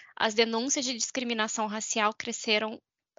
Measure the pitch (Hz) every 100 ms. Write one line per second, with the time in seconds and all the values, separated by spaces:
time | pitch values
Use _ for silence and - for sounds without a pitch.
0 | - - 226 214 226 226 254 294 254 233
1 | - - 240 226 220 - 214 214 - 226
2 | 214 220 - 226 - 214 220 233 _ _
3 | _